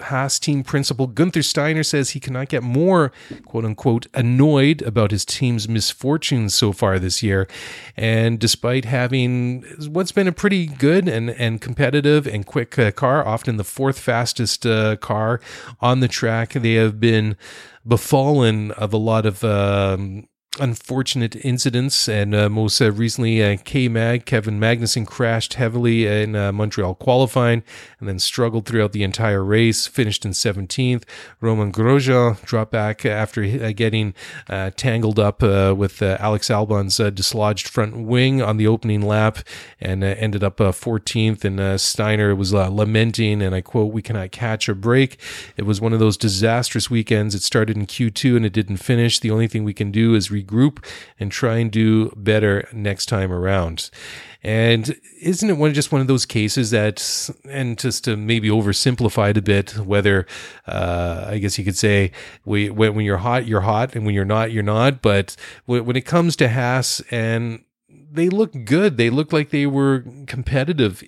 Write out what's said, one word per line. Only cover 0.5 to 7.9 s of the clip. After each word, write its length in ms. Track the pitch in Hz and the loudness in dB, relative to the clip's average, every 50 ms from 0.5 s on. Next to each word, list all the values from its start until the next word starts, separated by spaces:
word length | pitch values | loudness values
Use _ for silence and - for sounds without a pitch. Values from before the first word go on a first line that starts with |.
| 143 139 131 | 0 0 0
principal 420 | - - 143 139 - 139 117 135 | -2 -2 -2 0 -2 -2 -2 -2
Gunther 380 | 127 110 110 160 185 - 170 143 | -2 2 0 0 2 2 0 -2
Steiner 400 | - - 151 143 156 160 156 156 | 0 -2 -2 0 0 0 0 -2
says 260 | - - 147 139 - | 0 0 0 0 -2
he 80 | - 139 | -4 -8
cannot 300 | - - 127 127 135 - | -8 -6 -6 -6 -6 -4
get 160 | - 131 117 | -4 -4 -2
more, 480 | 123 120 139 165 185 190 175 151 127 - - - - - - - | 0 0 2 4 4 4 4 4 2 -2 -8 -18 -18 -18 -18 -18
quote 180 | - - 113 113 | -8 -6 -4 -4
unquote, 440 | 110 107 - - 135 117 117 117 - - | -4 -4 0 2 2 2 2 0 -4 -4
"annoyed" 720 | 135 123 117 123 127 139 156 151 139 135 143 160 147 - | 0 0 2 4 6 6 6 6 6 4 4 2 0 -2
about 300 | - 104 117 110 101 107 | -2 0 2 2 2 2
his 120 | 95 - | -2 -4
team's 440 | - - - 135 123 120 113 101 107 | -4 -4 -2 -2 0 0 -2 -2 -2
misfortunes 880 | 113 110 101 - - - - 131 147 165 - - 147 123 110 101 - | -2 -2 -2 -2 -4 -4 -2 -2 -2 0 0 0 0 0 0 0 0
so 160 | - - 104 98 | 2 2 2 2
far 260 | - - 101 95 95 | 2 2 2 2 2
this 240 | 90 92 - - - | 0 -2 -2 -2 0
year. 240 | 104 98 95 95 - - - - - - - - - | 0 2 2 0 -2 -6 -14 -16 -16 -16 -16 -18 -18